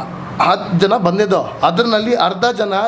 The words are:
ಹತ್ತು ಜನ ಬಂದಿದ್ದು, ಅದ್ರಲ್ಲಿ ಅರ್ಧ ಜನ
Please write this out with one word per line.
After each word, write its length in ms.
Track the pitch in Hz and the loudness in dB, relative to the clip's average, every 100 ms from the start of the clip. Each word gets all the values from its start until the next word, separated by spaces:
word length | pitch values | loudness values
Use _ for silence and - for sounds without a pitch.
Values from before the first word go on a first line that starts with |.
| - - - - | -10 -10 -8 -2
ಹತ್ತು 360 | 165 196 - 170 | 0 0 0 2
ಜನ 180 | 196 226 | 2 2
ಬಂದಿದ್ದು, 460 | 175 190 208 185 | 2 2 2 0
ಅದ್ರಲ್ಲಿ 760 | 127 - 151 175 240 214 220 240 | -2 -2 0 2 2 0 0 0
ಅರ್ಧ 280 | 175 180 240 240 | 0 0 -2 0
ಜನ 160 | 208 196 | -2 -2